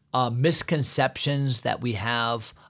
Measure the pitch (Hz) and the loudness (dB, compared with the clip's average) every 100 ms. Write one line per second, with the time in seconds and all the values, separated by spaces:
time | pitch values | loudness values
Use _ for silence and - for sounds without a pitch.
0 | _ 127 120 120 156 160 - 156 131 - | _ 0 0 2 2 2 0 0 2 2
1 | 131 - 147 143 135 120 117 - 123 104 | 2 0 -2 0 -2 -2 -2 -2 -4 -4
2 | 117 117 117 117 - - | -2 0 0 -2 -8 -18